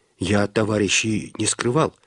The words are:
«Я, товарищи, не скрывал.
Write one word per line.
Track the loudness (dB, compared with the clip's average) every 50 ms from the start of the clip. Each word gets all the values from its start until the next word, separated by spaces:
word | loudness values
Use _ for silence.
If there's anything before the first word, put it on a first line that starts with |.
| _ _ _ _
«Я, | -2 0 2 2 2
товарищи, | 0 0 0 0 2 2 0 2 2 0 0 0 0 -2 -2 -4 -8 -6
не | -4 -2
скрывал. | -2 -2 -2 -2 0 0 0 0 0 -4 _ _